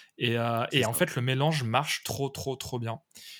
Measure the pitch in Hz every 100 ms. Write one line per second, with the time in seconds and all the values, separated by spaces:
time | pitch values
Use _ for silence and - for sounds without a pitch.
0 | - - 120 117 117 113 120 143 113 120
1 | 175 139 123 131 151 156 117 120 151 -
2 | - - 139 - 135 127 - 123 113 113
3 | _ - -